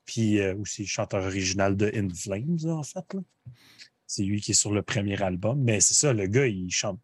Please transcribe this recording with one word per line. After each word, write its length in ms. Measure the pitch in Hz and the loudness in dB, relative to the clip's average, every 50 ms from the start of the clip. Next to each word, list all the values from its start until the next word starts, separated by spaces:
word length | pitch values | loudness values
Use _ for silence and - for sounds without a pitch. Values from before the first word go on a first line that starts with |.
| _ | _
puis, 360 | - - 117 113 107 104 101 | -8 -2 0 2 4 4 4
euh, 120 | 98 95 92 104 | 2 0 -2 -2
aussi 240 | 101 - - - | -6 -8 -8 -8
le 60 | 101 92 | -8 -6
chanteur 340 | - - 104 - - 101 92 | -4 -4 -4 -2 -2 -2 -2
original 540 | 95 92 98 95 92 92 101 98 98 98 98 | -2 -2 -2 -2 -2 0 2 2 2 4 2
de 120 | 104 104 110 | 2 0 2
In 140 | 113 101 95 87 | 0 -2 -2 -4
Flames, 440 | 85 - 104 98 104 127 156 175 165 156 165 | -6 -6 -6 -6 -4 -2 -2 -2 -2 -2 -2
en 160 | 165 156 147 | -4 -4 -6
fait, 300 | - - 185 180 - - | -8 -10 -12 -10 -8 -8
là. 80 | 196 180 - _ _ _ - 123 - _ - - - - - _ _ _ - | -10 -10 -10 _ _ _ -20 -20 -20 _ -20 -20 -20 -20 -20 _ _ _ -8
C'est 120 | - - 101 | -6 -4 -2
lui 180 | 98 104 104 | -2 -2 -2
qui 100 | - - | -2 0
est 40 | 98 | 0
sur 160 | - - 104 | 2 2 2
le 100 | 104 101 | 0 0
premier 400 | 92 - - 101 101 101 98 95 | 0 0 -2 0 0 0 0 0
album, 400 | 98 92 92 87 90 107 123 147 | 0 0 0 0 0 0 0 2
mais 180 | 131 117 110 98 | 4 4 4 4
c'est 120 | 87 - - | 4 4 4
ça, 200 | - - 147 123 | 4 4 4 2
le 120 | 104 95 | 2 2
gars, 220 | 90 104 131 143 123 | 2 2 4 4 2
il 240 | 101 92 92 90 | 2 -2 -4 -4
chante 280 | - - - 107 95 104 | -2 -2 -2 -4 -6 -8